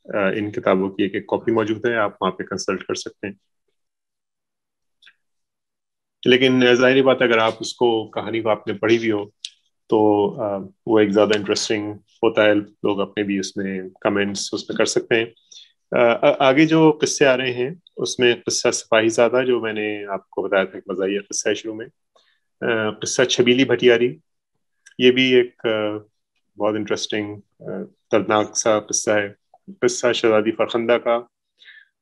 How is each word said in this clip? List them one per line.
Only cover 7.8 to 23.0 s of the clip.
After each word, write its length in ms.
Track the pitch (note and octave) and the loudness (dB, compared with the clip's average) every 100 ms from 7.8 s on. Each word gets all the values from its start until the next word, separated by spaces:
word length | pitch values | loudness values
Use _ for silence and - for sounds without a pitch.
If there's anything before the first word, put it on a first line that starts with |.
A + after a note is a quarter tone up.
| B2 A2+ A2 | 0 0 -4
कहानी 360 | - G2+ A2+ | -8 -6 -4
को 60 | A2 | -2
आपने 260 | G#2 - | -2 -4
पढ़ी 240 | G2 A2 A#2 | -4 0 0
भी 100 | A2+ | 0
हो, 260 | G#2 G#2 _ - _ _ _ - | -4 -4 _ -20 _ _ _ -2
तो, 380 | A2 G#2+ G#2 G2+ | 2 4 4 0
अ, 440 | C#3 G#2+ G2 F#2+ _ - | -2 -6 -6 -10 _ 0
वो 120 | A2 | 2
एक 100 | G#2 | 4
ज़्यादा 280 | G2+ G2+ G#2+ | 4 2 2
interesting 560 | G2+ G#2+ - A2 G#2 | -2 -4 -2 -4 -6
होता 500 | G#2 _ _ A2+ A2+ | -10 _ _ -8 0
है, 100 | G#2+ | 2
लोग 440 | G#2 G2+ _ G#2+ G2 | 2 -2 _ -4 -2
अपने 260 | F#2+ - | -4 -4
भी 160 | G2+ G2 | -4 -4
उसमें 500 | F#2+ - G2 F#2+ F#2 | -6 -8 -8 -8 -10
comments 640 | - A2 G2+ G2+ G2+ - | -6 -2 -2 -2 -6 -8
उसमें 240 | G2+ - A2 | -8 -6 -2
कर 80 | G#2+ | -2
सकते 300 | - - A#2 | -2 0 0
हैं। 100 | A2+ - _ - - _ - B2+ | -2 -8 _ -20 -20 _ -6 0
अ, 300 | A#2+ A#2 D3 | 2 2 2
आ-, 220 | C#3 C3+ | 2 4
आगे 180 | C3+ D#3 | 4 4
जो 260 | D#3+ D#3+ | 6 4
किस्से 320 | D3+ - - | 4 0 2
आ 100 | C#3+ | 2
रहे 180 | B2+ C3 | 2 0
हैं, 300 | B2 B2 F3+ _ - | -4 -4 -6 _ -10
उसमें 440 | A#2+ - B2 A#2 | -8 0 2 2
किस्सा 300 | - - B2 | -2 -2 -2
सिपाहीज़ादा, 760 | A2 - A2+ A2 A2+ A#2 B2 | -2 0 2 2 2 2 2
जो 160 | B2+ A#2+ | 0 0
मैंने 440 | A2 G#2+ G#2+ G#2 | -2 -4 -6 -6
आपको 380 | G2+ G2 - - | -8 -10 -8 -6
बताया 220 | F#2 G2 | -2 0
था, 140 | F#2+ G2+ | 0 -4
एक 60 | - | -10
मज़ाहिया 300 | F#2 F#2+ G2+ | -4 -2 -4
किस्सा 300 | G2+ - A2+ | -6 -6 -4
है 60 | G2+ | -4
शुरू 180 | A2 | -6
में, 120 | G#2+ A#2 | -12 -14
अ, 1040 | _ _ _ _ _ _ - B2+ A2+ G#2+ | _ _ _ _ _ _ -8 -4 -2 -2
किस्सा 340 | G#2 | -6